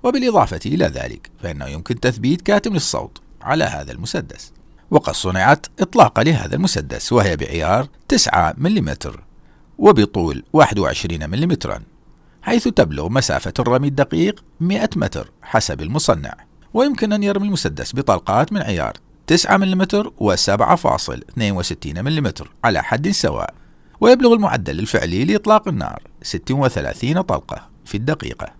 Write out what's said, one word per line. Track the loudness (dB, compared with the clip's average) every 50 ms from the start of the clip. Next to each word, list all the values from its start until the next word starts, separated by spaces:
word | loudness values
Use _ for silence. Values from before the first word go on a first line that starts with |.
| 0
وبالإضافة | 0 0 2 0 2 4 2 2 2 -2 -6 -4
إلى | -4 -2 0 0
ذلك | -2 -2 -6 -8 -10 -10 -14 -18 -20 _ -12 -10
فإنه | -10 -10 -8 -10
يمكن | -10 -10 -12 -8 -8 -8 -2
تثبيت | 0 -2 -2 0 -2 -2 -2 0
كاتم | 0 0 0 0 0 0 -4
للصوت | -2 -2 -2 -4 -6 -8 -8 -16 -20 -20 -20 -20 -14
على | -4 -4 0 0 0
هذا | -2 -2 -6 -10 -10
المسدس. | -10 -10 -10 -6 -6 -6 -6 -6 -14 -20 -20 -20 -20 -20 -20 -20 -20 -20 _ 2
وقد | 2 2 2 2 -4
صنعت | -4 -4 -2 -2 0 2 2 2 2 0 -16 -4 -4
إطلاقة | -4 -2 4 4 4 4 4 2 2
لهذا | 2 0 0 -2 -4 -4
المسدس، | -2 -2 0 -2 -2 -4 -6 -8 -8 -4 0 2
وهي | 2 2 2 0
بعيار | -2 -4 -6 -4 -4 0 0 0 0 0 -4 _ -20 -2 0
تسعة | 2 2 4 4 4 4 4 2 0 0
ملم | 0 0 2 2 0 -2 -4 -6 -8 -12 -12 -14 -20 -20 _ -20 -20 -20 -20 _ -20 _ -8 6
وبطول | 8 8 8 8 6 2 2 -2 -2 -2 -2 -4 -8 _ 6
واحد | 6 6 6 6 0
وعشرين | 0 0 -2 -2 -4 -4 -6 -6 -6 -6
ملم، | -4 -2 0 0 0 -2 -2 -6 -8 -8 -10 -16 _ -20 _ -20 -20 _ _ -20 _ _
حيث | -4 0 0 2 2 0
تبلغ | 2 2 2 2 0 -4 -4 -2
مسافة | 0 0 0 0 -2 -2 -2 -4 -4 -2
الرمي | 0 2 2 2 2 0
الدقيق | 0 0 0 0 2 0 0 0 -2 -6 -12 _ _ _
مائة | -2 -2 0 0 -2 -2 -2
متر | -2 -4 -4 -4 -6 -10 -10 _ _
حسب | -16 -2 -2 -2 -2 -2 -6 -6
المصنع. | -6 -4 -4 -2 0 0 0 0 -2 -10 -12 -14 -20 _ _ _ -20 _ 0
ويمكن | 0 0 0 0 -2 -2 0 0
أن | 0 0
يرمي | 0 0 0 -2 -2
المسدس | -2 -2 -2 -4 -4 -6 -8 -6 -6
بطلقات | -4 0 0 0 0 2 0 2 2 2 0 -2
من | -4
عيار | -4 -2 -2 -2 -2 -4 -6 -10 _ _ _ _ _ 2
تسعة | 2 2 4 4 2 2
ملم | 2 2 2 0 0 0 0 -2 -2 -2 -6 -2
وسبعة | 0 0 2 2 2 0 2 2 4 2 2
فاصل | 2 2 0 0 0 -2 -6 -8 -10 -10 -12
اثنين | -6 -2 -2 -2 0
وستين | -2 -4 -4 -6 -8 -8 -8 -8 -6 -4
ملم | -4 -2 -2 -2 -2 -4 -6 -14 -18 -14 -2 0
على | 0 0 0 0
حد | -2 -2 -2 0 0
سواء، | 0 0 0 -2 -2 -2 -6 -8 -10 -14 -20 -20 -20 _ -20 -20 -6 2
ويبلغ | 6 6 6 8 8 4 4
المعدل | 4 4 0 0 -2 -4 -4 -4 -4
الفعلي | -4 0 0 0 0 2 0 0 0
لإطلاق | 2 0 0 4 4 4 4 4 0
النار | -4 -4 -4 -6 -8 -12 -16 -18 -20 -14
ست | -12 -8 -8 -8 -4 -2
وثلاثين | 0 2 2 2 0 0 -4 -4 -6 -4 -2 -2 0 -2
طلقة | 0 -2 -4 -4 -4 -8 -14 -14 -14 -20 -20 -20 _
في | -8 -8 -4
الدقيقة. | -2 -2 -4 -4 -4 -10 -10 -10 -12 -14 -14 -18